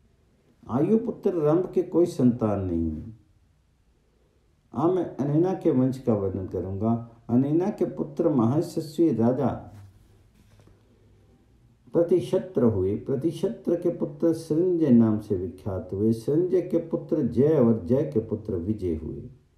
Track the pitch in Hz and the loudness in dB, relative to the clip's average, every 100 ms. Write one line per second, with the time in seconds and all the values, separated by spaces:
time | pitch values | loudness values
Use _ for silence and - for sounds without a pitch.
0 | _ _ _ _ _ _ - 120 175 220 | _ _ _ _ _ _ -6 0 2 2
1 | - - 202 175 147 170 180 - - 165 | 0 -4 -2 2 2 2 0 -2 0 2
2 | 170 - 127 113 110 101 92 85 80 78 | 2 4 2 4 0 -2 -2 -2 -4 -6
3 | 98 113 _ _ _ _ _ _ _ _ | -12 -18 _ _ _ _ _ _ _ _
4 | _ _ _ _ _ _ _ - 165 185 | _ _ _ _ _ _ _ -2 0 0
5 | - - 143 147 185 185 170 127 131 127 | -2 -4 0 2 2 2 2 2 2 0
6 | - 104 98 98 92 92 92 98 110 117 | 0 0 0 -4 -6 -6 -6 -2 0 -2
7 | 117 - - 120 139 160 190 - 180 - | -4 -14 -2 0 2 0 0 -2 -4 -4
8 | 156 - 170 139 113 147 170 165 143 - | -8 0 2 2 2 2 -2 -6 -6 0
9 | 165 113 117 135 117 113 - - - - | 2 4 2 2 -2 -4 -12 -20 -20 -20
10 | _ _ _ _ _ _ - _ _ _ | _ _ _ _ _ _ -20 _ _ _
11 | _ _ _ _ _ _ _ _ - 165 | _ _ _ _ _ _ _ _ -4 0
12 | 170 180 - 185 - - 120 98 92 113 | 2 0 0 -4 -2 0 2 2 -2 -2
13 | - 131 160 - 196 233 - 170 180 170 | -4 -4 -4 -2 -4 -4 -4 -2 -2 -4
14 | 156 - 170 160 - 151 185 170 151 120 | -8 -2 -2 -2 -2 0 2 2 6 6
15 | 113 107 - 95 92 - 107 92 - 95 | 6 2 -2 -4 -4 -8 -8 -8 -6 0
16 | 110 113 - 151 180 185 - 170 - - | 0 0 0 0 2 0 0 -2 -2 -6
17 | - 156 120 - 147 156 117 110 85 131 | -2 -2 0 2 4 6 4 2 2 0
18 | 151 110 - 107 - 90 90 107 92 78 | 0 -2 -4 -8 -6 -6 -4 -4 -4 -4
19 | 76 71 - - _ | -6 -12 -14 -20 _